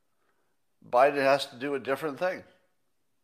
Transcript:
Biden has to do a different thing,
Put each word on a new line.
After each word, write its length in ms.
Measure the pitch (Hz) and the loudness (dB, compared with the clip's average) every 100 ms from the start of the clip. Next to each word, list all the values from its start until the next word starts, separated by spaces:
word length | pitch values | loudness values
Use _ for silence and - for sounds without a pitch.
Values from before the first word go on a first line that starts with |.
| _ _ _ _ _ _ _ _ 107 | _ _ _ _ _ _ _ _ -2
Biden 280 | 123 143 143 | 4 4 4
has 320 | 135 139 - | 2 2 -2
to 100 | 123 | -10
do 180 | 143 139 | -8 -6
a 40 | |
different 380 | 120 135 156 131 | -4 -4 -4 -6
thing, 260 | 180 156 - _ _ _ _ _ _ _ | -6 -6 -12 _ _ _ _ _ _ _